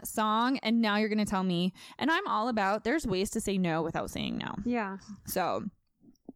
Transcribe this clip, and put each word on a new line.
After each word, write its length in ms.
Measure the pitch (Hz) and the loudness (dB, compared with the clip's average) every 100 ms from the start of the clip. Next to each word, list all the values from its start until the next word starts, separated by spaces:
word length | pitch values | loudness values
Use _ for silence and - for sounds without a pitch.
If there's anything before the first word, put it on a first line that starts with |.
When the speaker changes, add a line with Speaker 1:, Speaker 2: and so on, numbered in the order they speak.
Speaker 1:
song, 540 | - - 214 214 240 269 | -2 -2 2 2 2 0
and 220 | 214 233 | 2 2
now 160 | 226 208 | 4 4
you're 120 | 214 | 2
gonna 160 | 214 | 2
tell 180 | 208 208 | 2 2
me. 280 | 185 175 180 - - - | 2 2 0 -2 -12 -4
And 100 | 262 | 0
I'm 160 | 330 403 | 0 2
all 180 | 208 226 | 0 0
about, 360 | 226 190 214 | 0 2 0
there's 200 | 214 302 262 | 0 0 0
ways 240 | 185 202 | 0 0
to 100 | 226 | -2
say 180 | 214 196 | 0 0
no 240 | 170 160 | 2 2
without 280 | 165 160 - | 0 -2 -4
saying 280 | - 67 58 | -4 -4 -4
no. 160 | - - | -6 -6
Speaker 2:
Yeah. 340 | 202 240 202 190 - 202 - | -2 -2 -2 -8 -12 -16 -6
Speaker 1:
So, 380 | - 170 101 190 - _ _ - - - | -2 0 -2 -4 -10 _ _ -20 -20 -20